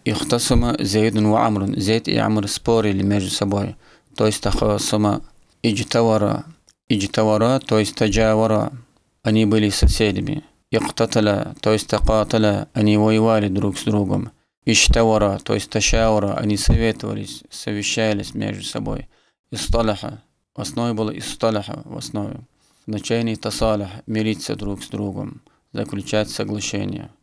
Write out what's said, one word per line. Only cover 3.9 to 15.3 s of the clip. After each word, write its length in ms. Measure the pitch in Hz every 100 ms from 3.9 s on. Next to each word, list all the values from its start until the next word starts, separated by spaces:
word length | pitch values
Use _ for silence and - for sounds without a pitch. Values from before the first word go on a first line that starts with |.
| _ _ -
то 100 | 107
есть 160 | 101
тахасама. 800 | - 101 110 101 - 107 104 104 - _ _ _
«Иджтавара», 840 | 117 104 113 120 117 107 104 110 - - _ _ -
«Иджтавара», 720 | 104 98 - 110 107 113 131
то 180 | - 110
есть 160 | 104
таджавара, 800 | - 107 101 110 110 110 107 110 127 - _ _ _
«они 240 | 110 110 107
были 240 | 107 104
соседями». 760 | 98 - - 110 98 - 101 - _ _
«Иктаталя», 800 | 110 - - 113 117 104 101 95 -
то 120 | 107
есть 140 | 107 -
такаталя, 800 | 107 - 110 107 110 107 101 104
«они 240 | - 107 107
воевали 520 | 107 110 110 110 104
друг 280 | 95 101 101
с 60 |
другом». 480 | - 104 98 101 98 - _ _ -
«Иштавара», 720 | 110 - 120 113 107 101